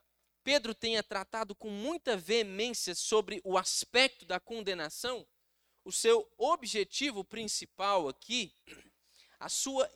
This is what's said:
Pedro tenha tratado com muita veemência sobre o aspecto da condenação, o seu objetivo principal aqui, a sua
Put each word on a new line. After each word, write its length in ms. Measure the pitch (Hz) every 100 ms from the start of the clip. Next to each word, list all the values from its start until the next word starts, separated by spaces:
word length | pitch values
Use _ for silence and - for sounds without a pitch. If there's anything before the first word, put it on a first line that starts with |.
| _ _ _ _
Pedro 300 | - 285 226
tenha 300 | 214 226 220
tratado 500 | - 202 190 226 208
com 160 | 202 220
muita 480 | 202 254 339 269 202
veemência 800 | 165 233 208 190 240 - - 175
sobre 460 | - 214 185 190
o 140 | 190 185
aspecto 680 | 190 - - 240 262 - 170
da 140 | 180
condenação, 880 | - 226 196 180 156 - 240 240 151 _ _ _ _ _
o 80 | 190
seu 400 | - 226 233 - -
objetivo 840 | 269 339 226 220 190 - 285 208
principal 840 | 185 220 214 - - - 196 196 143
aqui, 480 | - - 247 180 _ - - - _ _ _ _ -
a 100 | 170
sua 420 | - 269 269 262